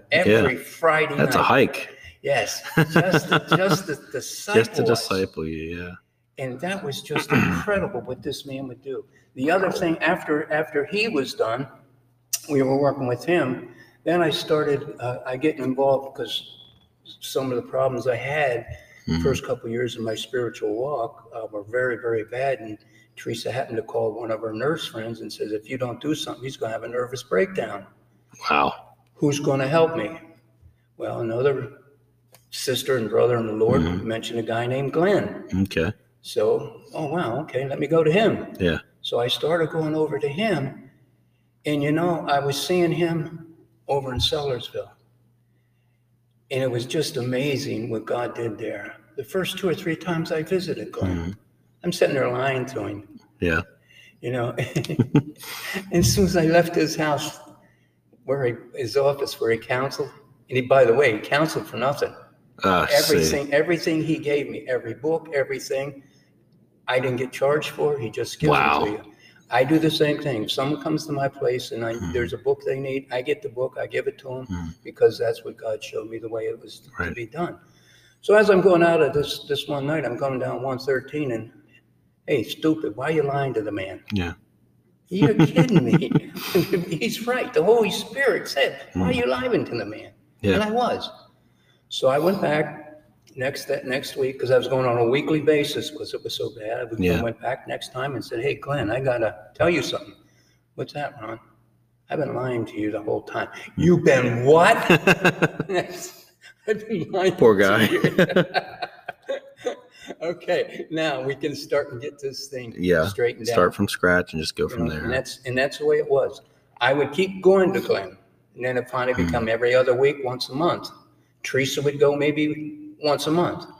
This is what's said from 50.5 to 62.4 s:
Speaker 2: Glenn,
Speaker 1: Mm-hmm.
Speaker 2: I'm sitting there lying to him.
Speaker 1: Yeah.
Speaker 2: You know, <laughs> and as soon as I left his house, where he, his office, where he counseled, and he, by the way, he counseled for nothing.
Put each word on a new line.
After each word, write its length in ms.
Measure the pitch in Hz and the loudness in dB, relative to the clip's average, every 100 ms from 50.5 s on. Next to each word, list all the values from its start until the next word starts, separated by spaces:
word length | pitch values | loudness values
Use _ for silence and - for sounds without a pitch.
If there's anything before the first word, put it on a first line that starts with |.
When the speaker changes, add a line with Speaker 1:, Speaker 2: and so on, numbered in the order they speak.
| 190 156 131 - | -2 -2 -6 -8
Speaker 2:
Glenn, 260 | 95 92 87 | -4 -2 -2
Speaker 1:
Mm-hmm. 140 | 85 104 _ _ _ _ | -4 -10 _ _ _ _
Speaker 2:
I'm 100 | 175 | -6
sitting 220 | 170 139 139 | 2 2 4
there 140 | 123 | 0
lying 360 | 123 135 131 123 | 0 0 -2 -4
to 180 | 110 101 | -6 -6
him. 320 | 101 - - _ _ | -8 -12 -20 _ _
Speaker 1:
Yeah. 220 | 90 82 - _ _ - - _ | 0 0 -2 _ _ -20 -20 _
Speaker 2:
You 100 | 120 | -6
know, 160 | 123 120 | -2 -2
<laughs> 80 | - | -4
and 800 | - - - 123 113 151 - - - - - 196 - | -4 -4 -2 -2 2 0 0 -6 -14 -12 -8 -8 0
as 200 | 175 185 | 2 4
soon 120 | 208 190 | 4 2
as 100 | 180 | 4
I 80 | |
left 320 | 160 170 170 165 | 6 6 4 2
his 200 | 151 - | 0 0
house, 420 | 156 139 147 - - - _ _ _ _ _ _ - | 0 -2 -4 -10 -18 -20 _ _ _ _ _ _ -4
where 200 | 139 123 | 0 0
he, 80 | 113 - - | -4 -10 -8
his 220 | 117 139 | -2 2
office, 420 | 139 143 131 - | 2 2 -4 -2
where 120 | 117 | 0
he 60 | 113 | 0
counseled, 520 | - 127 135 - 135 - - _ - | -2 -2 -2 -4 -8 -10 -20 _ -4
and 80 | 127 | -2
he, 40 | |
by 220 | 127 135 | 4 6
the 100 | 120 | 8
way, 200 | 113 113 | 6 4
he 60 | 107 | 2
counseled 480 | - 143 160 - - | 0 2 2 0 -6
for 100 | 113 | -2
nothing. 360 | 131 143 - - - _ | -2 -2 -4 -6 -20 _